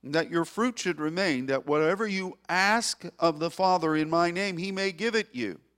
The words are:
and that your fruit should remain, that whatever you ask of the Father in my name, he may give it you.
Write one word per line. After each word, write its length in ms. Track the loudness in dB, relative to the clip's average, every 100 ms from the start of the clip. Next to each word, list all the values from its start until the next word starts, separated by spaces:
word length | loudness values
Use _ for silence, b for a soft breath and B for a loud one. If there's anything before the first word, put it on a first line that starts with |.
and 100 | -2
that 160 | -2 0
your 140 | -2
fruit 320 | -2 0 -2 -2
should 240 | -4 -2
remain, 460 | -4 0 0 0 0
that 180 | -2
whatever 440 | 0 2 2 0 -2
you 280 | -4 -6 -10 _
ask 580 | 2 4 2 0 -6 -10 0
of 180 | 2 2
the 140 | -4
Father 420 | 0 2 4 2
in 160 | 2 2
my 220 | 2 2
name, 240 | 0 -4 -4
he 140 | -6
may 200 | -2 -2
give 220 | -2 -2
it 140 | 0 -2
you. 280 | -4 -6 -6 _